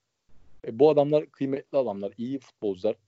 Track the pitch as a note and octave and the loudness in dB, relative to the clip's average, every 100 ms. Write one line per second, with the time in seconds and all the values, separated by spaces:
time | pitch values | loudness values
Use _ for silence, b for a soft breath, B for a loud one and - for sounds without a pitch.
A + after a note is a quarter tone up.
0 | _ _ _ - - - - A2+ D3+ D3 | _ _ _ -20 -20 -16 -12 4 6 6
1 | C#3+ D3+ D#3+ _ C3+ C#3 - C#3+ B2 G2 | 2 0 -2 _ -4 -4 -4 -2 -2 -4
2 | G2+ - A#2+ C3+ - _ G#2+ F#2 G#2+ A2+ | -8 -8 -8 -8 -10 _ -6 -2 -4 -4